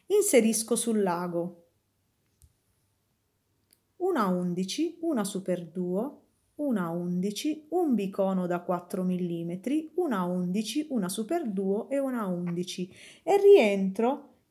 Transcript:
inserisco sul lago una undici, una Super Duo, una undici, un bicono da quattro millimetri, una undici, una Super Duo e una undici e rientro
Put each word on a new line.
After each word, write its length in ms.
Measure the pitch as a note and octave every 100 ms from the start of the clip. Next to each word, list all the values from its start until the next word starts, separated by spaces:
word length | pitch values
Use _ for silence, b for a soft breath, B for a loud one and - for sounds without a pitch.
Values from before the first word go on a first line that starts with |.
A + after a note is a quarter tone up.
| B
inserisco 680 | G4+ G4 C4 A3 A3 -
sul 280 | A3+ A#3 G#3+
lago 640 | F#3+ E3+ F3+ E3+ F3 - _ _ _ _ _ _ _ _ - _ _ _ _ _ _ _ _ _ _ _ _ _ _ -
una 280 | F#4 D#4 G3
undici, 720 | F3+ F3+ F3 F#3+ - E4 -
una 220 | E4 B3+
Super 400 | G3 F#3 F#3 F3 E3
Duo, 560 | F#3 F3+ F#3 C4+ - _ _ _ -
una 320 | D4 G#3+ E3+
undici, 800 | F3 F3 F3+ G3 G#3 D4+ D4+ -
un 240 | F4 D#4+
bicono 520 | A3 F#3+ G3 F#3+ F#3 F3+
da 140 | F3
quattro 420 | F#3 F3 F3+ F#3
millimetri, 880 | F#3 F3+ F3+ E3+ E3+ F3+ B3 D4+ D#4 F4+
una 260 | E4+ G3+
undici, 640 | F3+ F3+ F3+ G3 G#3+ D4+ D4+
una 220 | B3+ F3+
Super 360 | G3+ A3 E4+ B3+
Duo 440 | F#3+ F#3+ G3+ A#3
e 80 | C#4
una 260 | C4+ B3
undici 680 | G3 F3 F3 E3+ F3+ - F#3 B B B
e 160 | - G4+
rientro 1000 | G4+ G4+ G#3+ G3 G3 F#3+ A#3 C#4+ - _ _